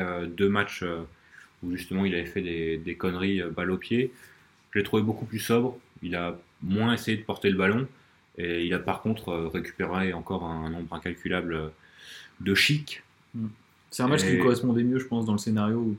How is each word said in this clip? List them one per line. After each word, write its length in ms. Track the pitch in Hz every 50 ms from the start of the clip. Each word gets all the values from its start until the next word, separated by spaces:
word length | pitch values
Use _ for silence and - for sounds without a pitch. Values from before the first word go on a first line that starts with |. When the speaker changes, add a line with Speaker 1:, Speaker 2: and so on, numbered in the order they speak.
| 92
Speaker 1:
euh, 220 | 90 90 87 87
deux 220 | 87 85 92 98 98
matchs, 340 | 101 101 101 - - -
euh, 200 | 90 87 85 85 82 - - _ _ - - - - - _ - 87
où 100 | 90 90
justement 300 | 90 - - 95 95 98
il 100 | 95 87
avait 120 | 85 87
fait 160 | - - 101
des, 340 | 92 87 82 82 82 80 80
des 180 | 78 82 90 87
conneries, 460 | - 92 92 90 90 95 98 98 92
euh, 80 | 87 82
balle 200 | 82 92 90 92
au 80 | 92 92
pied, 340 | - - 117 120 131 127 - - - - - - _ _ _ _ _ _
je 80 | - 104
l'ai 60 | 98
trouvé 180 | - - 107
beaucoup 220 | 104 110 107 - 117
plus 140 | - 110 107
sobre. 360 | - - 117 120 123 - - - - _ - -
Il 120 | 90 90 87
a 240 | 87 87 87 87 - - _ _ -
moins 300 | 78 90 95 107 113 117
essayé 240 | 117 110 - 113 110
de 60 | 104
porter 280 | - - 95 - - 98
le 60 | 95
ballon 320 | 92 95 98 107 123 139 - - - _ _ _ _ _ _ _ 85
et 260 | 87 87 85 85 85
il 80 | 87 90
a 40 | 87
par 240 | - 92 90 -
contre, 280 | - 110 110 - - 95
euh, 180 | 85 82 82 80
récupéré 640 | - 87 - - - - 92 85 90 95 95 92
encore 320 | 90 85 - - 95 82 85
un 260 | 82 82 80 80 80
nombre 240 | 82 87 85 80 85
incalculable, 600 | 80 - 90 87 - - 87 90 90 85 85 80
euh, 140 | 78 78 76 - _ - - - - - - - - - - _ -
de 140 | 92 98 98
chics. 480 | - - - 151 147 147 - - - - _ _ _ _ _ -
Speaker 2:
Mm. 120 | 117 113 107 110 - _ _ _ _ _ _
C'est 120 | - -
un 60 | 127 131
match 120 | 151 95
qui 60 | 95 92
Speaker 1:
Et 40 |
Speaker 2:
lui 100 | 90 90
correspondait 400 | - 123 120 120 131 123 117 120
mieux, 160 | 120 123 127 131
je 80 | 131
pense, 180 | - 120 117 110
dans 80 | 110
le 60 | 104 101
scénario, 580 | - 113 110 107 104 107 113 120 117 110 104